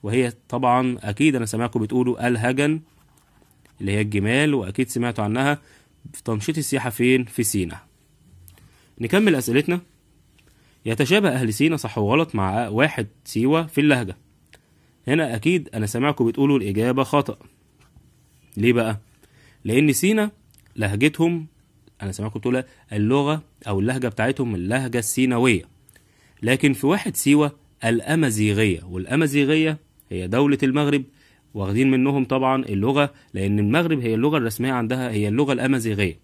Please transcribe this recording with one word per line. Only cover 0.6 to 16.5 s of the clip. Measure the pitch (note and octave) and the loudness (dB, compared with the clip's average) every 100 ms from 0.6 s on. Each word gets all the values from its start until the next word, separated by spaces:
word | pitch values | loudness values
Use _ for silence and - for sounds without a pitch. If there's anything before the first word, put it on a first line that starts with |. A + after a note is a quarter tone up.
| C3 B2 B2+ A#2+ | 2 2 0 -4
أكيد | G2+ G2+ D3+ C3+ | -6 0 2 2
أنا | A2 | -2
سامعكم | A2 A#2 A#2 | -2 -2 -2
بتقولوا | G#2+ B2+ B2 A#2+ A#2+ | 0 0 0 0 0
الهجن | A#2+ A#2+ C3 D3 D#3+ D#3 _ _ _ _ _ _ _ _ _ | 0 0 0 0 -2 -6 _ _ _ _ _ _ _ _ _
اللي | G2 | -2
هي | G2+ | -2
الجمال، | G#2 G#2 G2+ B2+ D3+ | 0 -2 0 2 2
وأكيد | C#3+ F#2+ G#2+ B2+ | 0 -2 -4 -2
سمعتوا | - A#2+ A2+ | -2 -4 -2
عنها. | G#2 A2+ C3+ D3 _ _ _ _ - | -2 0 0 -2 _ _ _ _ -20
في | - | -14
تنشيط | - A2 G#2 D#3+ | -6 -4 -4 -4
السياحة | D3 C3+ A#2+ | -2 -4 -4
فين؟ | A2 B2 B2+ B2 | 0 2 2 0
في | - | -4
سينا. | A2 G2 F2 F2+ _ _ _ _ _ - - - - _ _ - | -2 -2 -4 -8 _ _ _ _ _ -20 -20 -20 -20 _ _ -8
نكمل | A#2 F3+ G#3+ D3 | 0 2 4 2
أسئلتنا. | A#2 B2 D3 F3 - _ _ _ _ _ _ _ _ _ A#2 | 2 0 2 -2 -4 _ _ _ _ _ _ _ _ _ -6
يتشابه | A2+ C3 G3 G3 | 0 2 4 2
أهل | B2+ B2 | 0 -2
سينا | G#2+ D3+ D#3+ | 0 0 0
صح | A2+ A2+ | -4 -2
وغلط | G2+ C3+ E3 A2 | 0 2 0 -2
مع | F#2+ G2+ A#2 | -2 -2 -2
واحد | G#2+ D3 - G#2+ _ - | 0 0 -2 -8 _ -8
سيوة | A2 B2 D#3+ D#3+ | -2 0 0 0
في | - | 0
اللهجة. | D3 C3 G2+ - _ _ _ - _ _ _ _ - | 2 2 -2 -10 _ _ _ -20 _ _ _ _ -2
هنا | D3+ D3 A2+ | -2 0 -2
أكيد | A2+ F3+ - | 0 -2 -2
أنا | A2+ G#2 | -6 -4
سامعكم | A#2+ C#3 C#3+ A#2 | -2 -2 0 0
بتقولوا | A2+ C#3 | 2 2